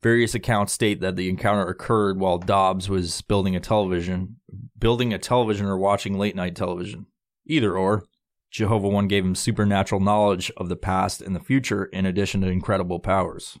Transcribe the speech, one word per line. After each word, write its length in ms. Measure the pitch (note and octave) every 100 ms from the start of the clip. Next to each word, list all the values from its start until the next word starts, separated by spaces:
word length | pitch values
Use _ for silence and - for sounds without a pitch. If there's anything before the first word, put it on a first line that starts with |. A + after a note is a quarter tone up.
Various 320 | A#2 A#2 A2+
accounts 400 | A2+ - G#2+ G2+
state 260 | - A2+ G2+
that 160 | F#2 F#2
the 140 | F#2
encounter 360 | F#2 G#2 G#2 F2+
occurred 540 | F2+ - A2+ G2+ F#2+
while 160 | F#2+ F2
Dobbs 540 | F#2 G2 F#2+ F#2+ F#2
was 320 | F#2+ F2+ -
building 340 | - G2+ F#2+ F2+
a 40 |
television, 760 | - A2 F#2+ F2+ F2 F2+ F#2 A#2 _ F#2+ - -
building 360 | A2+ A#2+ B2
a 40 | G2+
television 460 | - B2 A2+ G#2
or 140 | G2+ F#2+
watching 400 | G2 G2+ G2 G2
late 180 | G#2 F#2+
night 180 | F2+
television. 520 | E2+ F#2 F2 F#2 - - _ _ _ -
Either 280 | D#3 G#2+
or. 300 | F2+ F#2+ G#2 - _ _ _ _
Jehovah 380 | - G#2+ A2 G2
One 200 | G2+ G2+
gave 160 | G2+
him 100 | F#2
supernatural 680 | F#2 - A2 G#2 G2+ G2 G2
knowledge 500 | G2 G#2+ G#2 F#2 F2 -
of 100 | F2+
the 80 | F2
past 460 | - F#2 F#2+ -
and 120 | F#2+
the 60 | F2+
future 460 | - C3 B2+ G2+ G2
in 180 | F2+
addition 380 | F#2+ F#2 G2 G2
to 60 | F#2+
incredible 520 | F#2 F2 F#2+ F2+ F2
powers. 580 | - F#2+ F2+ - - -